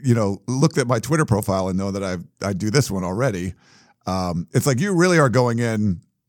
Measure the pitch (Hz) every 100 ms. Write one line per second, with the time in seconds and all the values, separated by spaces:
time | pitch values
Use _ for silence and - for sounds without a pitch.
0 | 131 117 101 98 - 131 160 143 120 117
1 | 123 160 151 104 101 95 95 92 98 98
2 | 95 90 - - 98 92 104 131 127 95
3 | 90 95 131 92 92 - _ _ _ _
4 | - 92 90 85 85 135 147 123 202 175
5 | 180 170 135 127 123 117 117 110 104 85
6 | - _